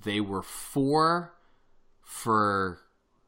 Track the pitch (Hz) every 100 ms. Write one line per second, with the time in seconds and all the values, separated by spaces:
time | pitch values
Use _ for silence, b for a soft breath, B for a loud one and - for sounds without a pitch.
0 | 104 104 98 98 - - - 143 135 156
1 | 160 175 165 _ _ _ _ _ _ _
2 | - - 117 110 104 98 92 87 _ _
3 | _ _